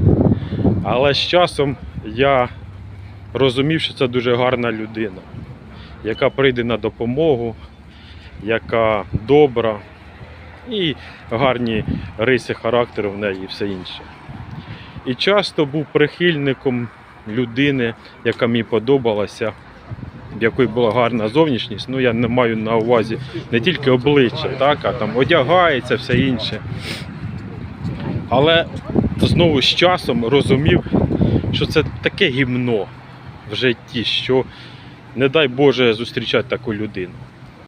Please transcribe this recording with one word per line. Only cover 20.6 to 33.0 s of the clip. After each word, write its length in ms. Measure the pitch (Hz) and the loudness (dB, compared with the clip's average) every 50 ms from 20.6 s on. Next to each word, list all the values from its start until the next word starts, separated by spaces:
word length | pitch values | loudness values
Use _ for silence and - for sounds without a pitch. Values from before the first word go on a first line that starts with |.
| 127 110 | 2 2
була 240 | 107 123 120 107 | 2 2 2 2
гарна 360 | 104 123 120 117 120 113 107 107 | 4 4 2 2 2 0 -2 0
зовнішність. 600 | 110 151 165 156 127 104 - - 107 101 - 127 | 2 2 2 2 2 -2 -4 -6 -8 -10 -8 -6
Ну, 120 | 131 131 | -2 0
я 120 | 127 120 | 2 2
не 160 | 113 117 123 113 | 2 2 0 2
маю 280 | 120 127 123 117 113 | 2 2 2 2 0
на 200 | 110 107 110 117 | -2 -2 0 0
увазі 420 | 113 110 117 123 113 135 127 117 - - - - - - - | 2 2 4 4 4 4 2 -4 -6 -8 -8 -10 -10 -4 -2
не 100 | 117 117 | -2 0
тільки 300 | 127 185 160 - - 131 | 2 2 0 2 2 2
обличчя, 580 | 127 127 131 143 147 143 127 110 - - - - 135 131 | 4 4 4 4 4 4 4 4 2 -2 -4 -4 -2 0
так, 200 | 135 143 147 - | 2 2 2 2
а 100 | - 101 | 0 -2
там 240 | 92 - 107 107 110 | -2 -2 -2 -2 0
одягається, 800 | 123 139 131 170 156 127 135 170 185 175 165 143 123 120 - 123 | 2 2 4 4 4 4 4 4 4 4 4 2 0 0 -2 -2
все 220 | 107 - - 123 123 | -2 0 0 2 2
інше. 420 | 131 135 127 110 - - 107 107 - - - - - - - - - - - - - - - - - - - - - - - - - - - - - - - - - - | 2 2 0 -2 -4 -6 -6 -8 -8 -8 -10 -8 -8 -10 -10 -10 -12 -12 -12 -12 -10 -10 -10 -10 -12 -12 -12 -12 -12 -12 -12 -10 -8 -8 -8 -6 -6 -6 -6 -6 -4 0
Але 380 | 117 131 147 160 165 165 170 - - - - - - - - - - - | 2 4 4 6 4 4 2 -2 -6 -12 -8 -4 0 0 0 0 0 0
знову 420 | - - - 160 175 165 151 131 | 0 2 4 4 4 4 4 4
з 20 | 120 | 2
часом 600 | - - - 170 175 180 170 - - 123 117 117 | 2 2 4 4 4 4 2 0 -2 0 0 2
розумів, 600 | 113 139 139 135 - 135 131 151 170 175 160 - - - - - - - - - - - - - - | 4 4 4 4 4 2 2 4 4 4 4 2 2 0 0 2 2 2 2 2 2 2 2 0 0
що 140 | - - - | -2 -2 -2
це 180 | - - 156 143 - - - | 0 2 2 0 0 -2 -4
таке 260 | - 156 - - 196 160 | -4 -4 0 2 2 2
гімно 580 | 123 131 139 123 123 123 123 123 117 101 90 - - - | 2 2 0 0 0 -2 0 0 0 0 -2 -4 -10 -18